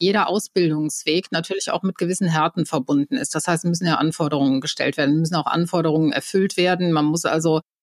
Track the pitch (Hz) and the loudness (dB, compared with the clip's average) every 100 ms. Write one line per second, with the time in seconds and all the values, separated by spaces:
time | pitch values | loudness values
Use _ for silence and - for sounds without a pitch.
0 | 175 208 156 202 - 196 170 151 151 - | 0 2 2 0 -2 0 2 2 -2 -4
1 | - 160 - 170 170 196 - - 190 - | 0 0 0 -4 -4 -6 -4 -2 -2 -2
2 | 175 185 185 160 160 - 151 151 127 143 | -4 0 0 2 0 0 -2 -2 0 0
3 | 143 131 - 160 - 170 175 170 175 156 | 0 -2 -2 -4 -2 -2 0 -2 0 0
4 | 156 - 151 147 139 135 131 - 127 139 | 0 0 -2 0 2 0 -2 -4 -2 0
5 | 143 151 160 170 147 160 170 175 160 156 | 2 2 2 0 -2 0 0 0 2 2
6 | 160 - - 196 196 - 180 180 180 160 | 2 0 -2 0 0 2 2 2 2 2
7 | 151 160 160 160 165 156 - _ | 2 0 0 0 2 0 -2 _